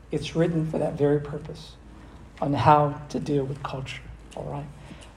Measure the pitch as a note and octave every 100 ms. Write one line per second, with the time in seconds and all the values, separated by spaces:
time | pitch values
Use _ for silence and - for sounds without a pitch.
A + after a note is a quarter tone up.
0 | - D3+ - E3 E3+ D#3+ D#3 C#3+ D3+ D#3
1 | C#3+ D3 C#3+ D3+ - - - - - -
2 | - - - - C#3 C#3 C3+ D3 D3 C#3+
3 | - B2+ - C#3+ C3 C#3+ - C3+ C3 -
4 | - - - - - C#3+ D3+ - - -
5 | -